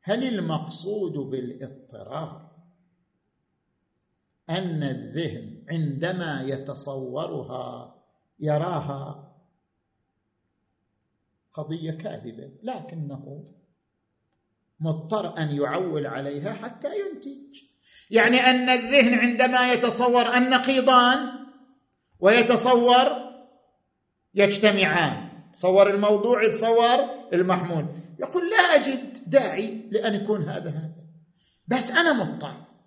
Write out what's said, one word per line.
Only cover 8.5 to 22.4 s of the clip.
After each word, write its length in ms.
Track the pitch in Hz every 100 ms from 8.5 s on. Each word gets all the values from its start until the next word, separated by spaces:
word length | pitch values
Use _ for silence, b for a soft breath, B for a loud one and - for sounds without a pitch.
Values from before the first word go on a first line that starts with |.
| 147 170 170 151 139 143 147 - _ _ _ _ _ _ _ _ _ _ _ _ _ _ _ _ _ _ _ _ _ _
قضية 380 | - 151 160 160
كاذبة، 600 | 160 - - 113 113 139 -
لكنه 840 | 220 226 160 165 143 135 143 143 - _ _ _ _ _ _ _ _ _ _ _ _ _
مضطر 580 | 160 160 156 214 175 -
أن 100 | 151
يعول 580 | 143 135 151 185 151 139
عليها 480 | 117 139 143 175
حتى 340 | 208 226 240 285
ينتج؟ 720 | 415 392 311 277 277 - - _ _ b b b
يعني 260 | 220 220 247
أن 320 | 247 254 247
الذهن 460 | 254 226 277 240
عندما 580 | 240 240 233 254 254 247
يتصور 640 | 240 240 - 247 240 233 247
النقيضان 840 | 254 262 247 269 262 254 247 269 - - - - _ _ _ _ _ _
ويتصور 1040 | 185 233